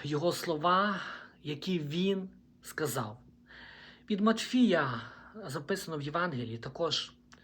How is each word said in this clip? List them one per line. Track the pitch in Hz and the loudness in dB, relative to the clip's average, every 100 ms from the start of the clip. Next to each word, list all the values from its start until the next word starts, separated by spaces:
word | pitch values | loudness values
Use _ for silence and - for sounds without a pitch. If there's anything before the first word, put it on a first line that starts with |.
Його | 143 151 170 | -2 0 2
слова, | - - 156 170 185 208 190 - - - - | 0 0 2 4 4 4 0 -6 -10 -14 -12
які | - 147 - 180 | -8 -4 0 0
Він | 143 160 190 196 190 - - - | 0 0 2 0 -4 -12 -20 -20
сказав. | - - 151 139 110 107 - - - - - - - - - | -12 -4 -2 -2 -4 -8 -18 -20 -20 -20 -20 -20 -20 -14 -2
Від | 202 | 2
Матфія | 214 226 - 254 233 170 139 117 113 - - - - | 4 4 2 4 6 6 2 -2 -8 -14 -18 -14 -8
записано | 147 143 190 - 156 | -6 -4 -4 -4 -6
в | |
Євангелії, | 143 165 175 131 113 113 | -4 -2 0 -2 -6 -8
також | 135 - 165 - - - _ - | -8 -2 0 0 -4 -10 _ -20